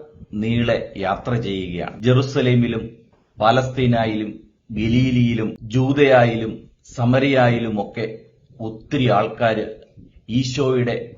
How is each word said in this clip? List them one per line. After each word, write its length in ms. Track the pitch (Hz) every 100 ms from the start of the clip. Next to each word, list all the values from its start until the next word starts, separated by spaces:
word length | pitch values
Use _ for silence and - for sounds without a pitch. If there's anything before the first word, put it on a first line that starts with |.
| - - -
നീളെ 600 | 104 110 120 117 113 - 95
യാത്ര 380 | 95 101 131 120
ചെയ്യുകയാണ്. 680 | 98 95 90 87 76 -
ജെറുസലേമിലും 880 | 113 127 127 143 123 123 120 110 - - _ _ _ -
പാലസ്തീനായാലും 1000 | 107 131 127 135 123 117 113 107 104 - - _ -
ഗലീലിയിലും 840 | 107 110 123 131 123 120 110 107 -
ജൂദയായാലും 1000 | 113 127 131 139 139 127 120 113 110 - - _ - -
സമരിയായാലുമൊക്കെ 1200 | 120 131 139 131 123 117 117 104 98 - 110 110 - _ _ -
ഒത്തിരി 500 | 110 - - 131 123
ആൾക്കാര് 580 | 101 110 - 117 107 101 - - - - - -
ഈശോയുടെ 800 | 120 131 147 131 127 120 113 -